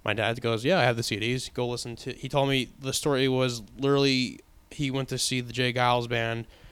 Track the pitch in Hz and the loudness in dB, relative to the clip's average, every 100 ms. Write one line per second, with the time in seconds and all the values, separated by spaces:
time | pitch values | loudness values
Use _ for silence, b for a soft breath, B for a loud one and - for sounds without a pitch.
0 | 110 104 107 120 117 113 127 185 127 117 | -4 0 0 0 -2 0 2 4 4 2
1 | - 104 113 127 - - 123 120 123 117 | -2 -2 -2 -2 -4 -4 -4 -4 -8 -10
2 | 131 - 131 147 139 135 117 - 135 - | -10 -10 -2 0 2 2 0 -6 -6 -2
3 | 156 131 135 131 127 120 104 - 135 139 | 0 2 2 2 0 -2 -10 -2 2 4
4 | 139 131 120 - - - - - 139 135 | 4 2 0 -6 -18 -20 -14 -4 -2 -2
5 | 131 127 - 127 120 117 127 123 123 123 | -2 -2 0 -2 -2 -2 0 2 2 2
6 | 120 117 113 113 113 B B | 0 -2 -2 -4 -8 B B